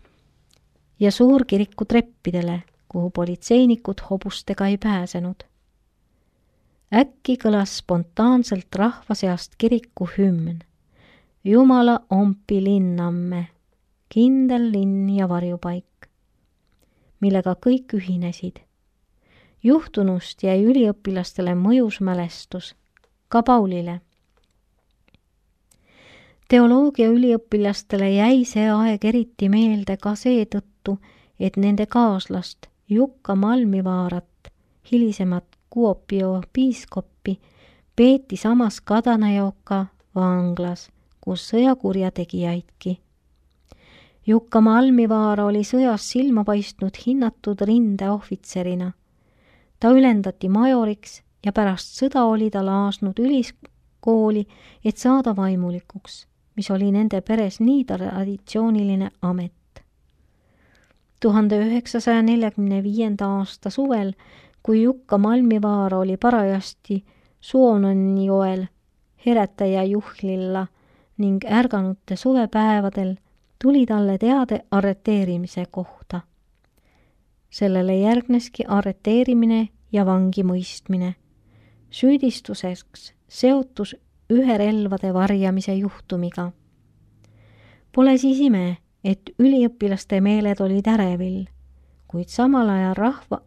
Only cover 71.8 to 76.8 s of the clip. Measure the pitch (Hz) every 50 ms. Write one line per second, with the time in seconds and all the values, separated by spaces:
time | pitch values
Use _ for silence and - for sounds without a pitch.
71.8 | 190 190 190 - _ - 190 - - 254 262 254 226 208 - 214 214 220 214 208
72.8 | 202 196 - 202 190 185 185 - _ _ _ _ _ _ _ _ - 262 277 277
73.8 | 247 226 214 208 202 196 196 190 220 233 269 277 254 247 220 - - _ 202 202
74.8 | 196 196 190 - - 226 214 202 190 180 175 175 180 180 - 180 180 - - 185
75.8 | 180 - - - - - - 175 - _ _ _ _ _ _ _ _ _ _ _